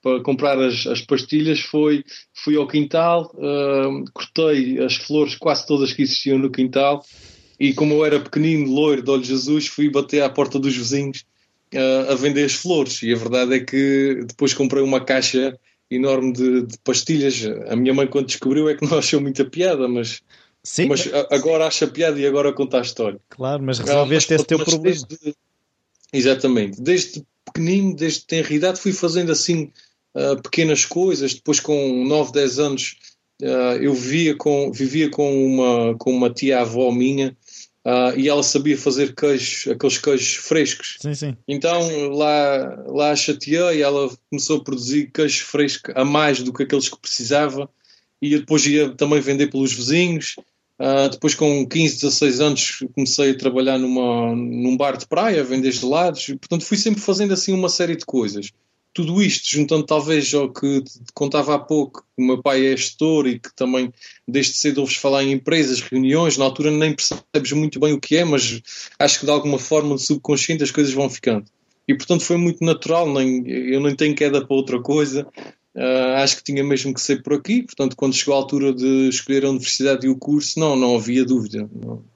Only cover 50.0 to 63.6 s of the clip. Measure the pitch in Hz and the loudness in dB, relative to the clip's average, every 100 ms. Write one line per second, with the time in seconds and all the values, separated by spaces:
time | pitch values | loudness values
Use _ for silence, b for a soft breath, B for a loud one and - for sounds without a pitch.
50 | 180 165 - - - _ _ _ 135 139 | 2 -2 -6 -14 -20 _ _ _ 0 2
51 | 139 120 151 - 151 143 127 156 160 - | 2 0 -2 2 2 2 0 2 0 0
52 | 143 - 147 123 151 143 - - 131 - | -2 2 2 2 0 0 -4 -4 -8 -4
53 | 131 - 139 131 131 127 131 131 127 127 | -2 0 0 0 -2 0 0 0 -2 -2
54 | 123 120 117 117 120 120 123 127 143 127 | 0 0 -2 -2 -4 -2 0 0 0 -2
55 | - 156 220 175 131 131 131 123 127 151 | -4 0 2 0 0 0 0 0 0 2
56 | 180 156 - 135 - 170 - 202 220 208 | 0 -2 -8 -10 -4 -4 -2 -2 0 0
57 | - 190 202 185 - 190 180 170 170 165 | 0 0 0 0 0 0 0 0 -2 -2
58 | - 131 107 101 101 _ _ _ _ - | -4 -2 -2 -4 -12 _ _ _ _ -6
59 | 160 180 196 - - 147 147 160 147 156 | -2 2 2 0 -2 0 2 0 2 0
60 | 147 160 135 143 139 131 139 139 135 - | 2 0 2 0 -2 -2 0 0 -2 -16
61 | - - 143 147 143 147 147 151 143 - | -20 -6 -2 0 0 -2 0 -2 0 -6
62 | _ - 127 127 135 135 135 131 - - | _ -2 0 2 2 2 2 2 -4 -2
63 | 156 156 135 117 - - | 2 2 2 -2 -8 -4